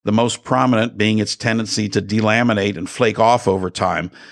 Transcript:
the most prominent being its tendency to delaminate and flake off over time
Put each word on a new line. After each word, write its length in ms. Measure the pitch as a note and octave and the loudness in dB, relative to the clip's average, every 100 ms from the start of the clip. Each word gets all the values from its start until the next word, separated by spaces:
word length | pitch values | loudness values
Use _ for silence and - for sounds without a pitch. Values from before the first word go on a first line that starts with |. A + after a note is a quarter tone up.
the 80 | G#2+ | 0
most 320 | A2 A#2+ - | 2 2 -2
prominent 540 | - B2+ B2+ A2+ A#2+ - | -2 0 2 2 0 0
being 220 | G#2+ A2 | 0 0
its 160 | G2+ - | -2 -2
tendency 520 | A#2+ A2+ G#2+ - G#2+ | -2 -2 -2 -4 -2
to 120 | G2+ | -2
delaminate 720 | G2 G#2+ G#2+ A2+ A#2+ G#2 G2+ - | -2 0 2 2 2 0 -2 -4
and 140 | F#2 | -8
flake 300 | - A#2 G2+ | -2 0 2
off 280 | A2+ B2 G2 | 2 2 2
over 220 | F#2+ F2+ | 0 -2
time 400 | - F#2 E2+ F#2 - - | -2 -2 -2 -6 -10 -20